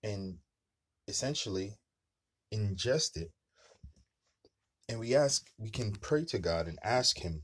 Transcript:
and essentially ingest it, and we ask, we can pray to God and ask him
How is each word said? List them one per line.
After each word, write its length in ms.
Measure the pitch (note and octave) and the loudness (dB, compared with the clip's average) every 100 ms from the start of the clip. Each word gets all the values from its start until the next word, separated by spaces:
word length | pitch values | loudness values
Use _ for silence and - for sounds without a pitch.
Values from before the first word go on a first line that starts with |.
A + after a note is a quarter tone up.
and 340 | G#2+ G2+ F#2+ F2+ _ _ _ _ _ _ - | -6 -6 -6 -10 _ _ _ _ _ _ -8
essentially 680 | - C3 D3 - F#2+ G2 G#2+ _ _ _ _ _ _ _ | -4 -2 -2 -2 -2 -4 -8 _ _ _ _ _ _ _
ingest 640 | A2+ G#2 F2+ A#2 C#3 D#3 - | 0 0 0 2 2 2 -2
it, 140 | E2 _ _ _ - - - - _ _ _ _ _ _ _ _ - | -8 _ _ _ -20 -20 -20 -20 _ _ _ _ _ _ _ _ -8
and 100 | A#2 | -6
we 160 | A2+ C3+ | 2 4
ask, 320 | C#3+ C3+ - _ | 6 2 -2 _
we 120 | A2 | -8
can 240 | G#2+ A2 | -4 -2
pray 320 | G#2 - D3+ E3 | -4 0 0 2
to 140 | A2+ | -2
God 280 | F2 E2 E2 | 0 0 0
and 120 | D#2+ | -4
ask 360 | - B2 B2 - | 0 2 4 2
him 240 | F2 D#2+ | -2 -6